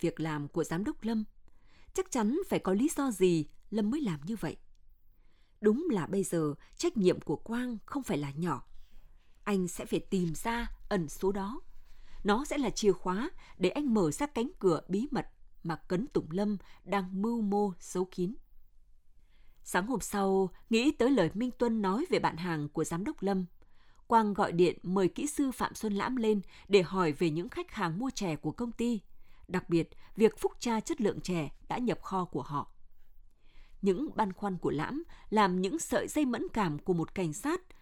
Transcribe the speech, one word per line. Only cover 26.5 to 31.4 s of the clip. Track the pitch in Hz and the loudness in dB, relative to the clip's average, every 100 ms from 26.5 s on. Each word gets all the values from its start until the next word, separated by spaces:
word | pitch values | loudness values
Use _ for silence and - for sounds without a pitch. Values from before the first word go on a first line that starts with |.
| - - | -14 4
để | 196 | 4
hỏi | 170 185 170 | 4 2 2
về | 143 170 | 2 0
những | 151 214 | 0 -4
khách | 339 349 | -6 -8
hàng | - 175 165 | -4 -2 -2
mua | 262 | -4
chè | - 196 156 | -2 -2 -2
của | 151 | -4
công | - 240 | -4 -6
ty, | - 240 220 - - - - - | -2 0 -2 -6 -16 -16 -18 -4
đặc | 180 - | -4 2
biệt | 170 - - - - | 2 2 -6 -8 4
việc | 214 - | 4 4
phúc | 392 - | -4 -2
tra | 240 220 | -2 -2
chất | - 330 | -2 0
lượng | 202 - | 0 0
chè | - 175 | -2 -2